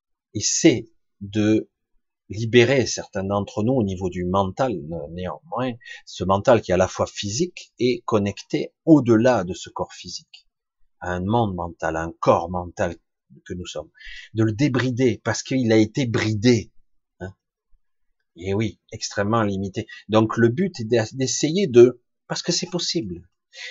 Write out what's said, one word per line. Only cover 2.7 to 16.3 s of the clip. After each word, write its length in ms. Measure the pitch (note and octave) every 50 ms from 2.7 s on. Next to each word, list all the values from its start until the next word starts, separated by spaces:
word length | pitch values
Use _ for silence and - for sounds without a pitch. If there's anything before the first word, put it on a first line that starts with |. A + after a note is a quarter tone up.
| C#3 C3 G#2
certains 380 | - - - - - - G2 F#2+
d'entre 380 | G2 G2+ G2+ G2+ - - G#2+
nous 120 | G#2 A#2+ C3+
au 80 | C3
niveau 260 | G#2 F#2+ F#2+ F2+ F#2+ F2+
du 160 | F2 F2+ F2+
mental, 480 | F2+ F#2 G3 C#3 F#3+ - - - F3
né-, 240 | G3 D#3+ C#3+ D#3 E2+ D#2+ C#2+ D#2+
néanmoins, 600 | E3+ F2+ F2+ F2 D2+ - _ A#2 G2+ A#2 B2+ B2+ A#2 - - - - - -
ce 180 | - - - F2+
mental 380 | F2+ F#2+ G2+ - - A#2+ G#2
qui 80 | - -
est 40 | F2+
à 40 | F2+
la 100 | F#2 -
fois 180 | - - F#2+
physique 680 | - - - - G2+ G#2 C3 F3+ F3+ - - - - _ -
et 240 | A#2 B2+ A#2+ A#2 -
connecté 640 | - A2+ G#2 G2+ G2+ - - - - - G#3+ - - _ _ -
au-delà 580 | E3 D#3+ D3 B2 A#2+ A2+ G#2+ A#2 B2+ B2 G#2 F2+
de 80 | F2+
ce 160 | F#2 - - -
corps 240 | - - F2+ -
physique, 560 | - - - F2 - - _ _ _ - _ _ _ _ _ _ _ _ _ _ _ -
à 120 | F2 F2+
un 80 | F2+ F2+
monde 340 | F#2 G2 A2+ A#2+ A#2 G2+ F#2
mental, 420 | F2 E2+ E2+ E2 - E2 D#2+ D#2+
à 80 | E2 E2
un 80 | E2 E2 -
corps 280 | - C#3 A2 F2+ E2+ F2
mental 480 | F#2 F2+ F2 F2 - - G2 F2 E2 - _ _ _ _ _ _ - - -
que 80 | -
nous 140 | F#2+ F2+ F2
sommes, 240 | - - D2+ D#2 _ _ _ - - - - - -
de 120 | - G#2+ A2+
le 80 | A2+
débrider, 680 | G#2 G#2 D3 C#3+ B2 B2 A#2+ C3 B2 A#2 C3 A#2+ G2+ - -
parce 180 | A2 G#2 -
qu'il 280 | - - C3+ C3 B2 A2
a 40 | A2
été 300 | A2 A2 G#2+ - D3+ C3+
bridé, 640 | A#2 G#2 A2 G2+ A2